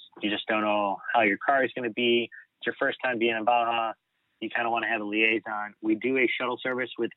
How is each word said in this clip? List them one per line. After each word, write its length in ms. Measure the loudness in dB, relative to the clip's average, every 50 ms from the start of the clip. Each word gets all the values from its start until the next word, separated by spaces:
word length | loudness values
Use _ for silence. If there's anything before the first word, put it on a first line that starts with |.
| -20 -20 -14 -6
you 80 | -4 -2
just 160 | -2 -2 -2 -2
don't 140 | 0 0
know 360 | 2 2 2 2 2 0 -2 -4 -4 0 2
how 80 | 2
your 160 | 4 4 2 0
car 260 | 0 2 2 2 2
is 80 | 0 -2
gonna 140 | -4 -4 -4
be. 400 | -2 0 2 4 4 2 2 -2 -8 -18 -20 _ _ -8
It's 60 | -6
your 100 | -6 -4 -2
first 180 | -2 -2 -2 -2 -2
time 140 | -2 0 0
being 180 | 0 0 0
in 100 | 2 2
Baja. 480 | 4 4 4 4 2 0 0 0 -2 -4 _ _ _ _ _ _ _ _ -10
You 80 | -10 -6 -4
kinda 160 | -2 0 0
wanna 180 | 0 0 0 0
have 140 | -2 -2
a 40 | -2
liaison. 680 | -2 0 2 2 2 2 0 -2 -4 -6 -6 -6 -8 -10 -6
We 140 | 0 0 0
do 220 | 2 2 0 2 2
a 100 | 2 2
shuttle 320 | 0 0 -4 -4 -4 -4
service 300 | -4 -4 -4 -4 -4 -6 -4 -4
with 140 | -4 -4 -4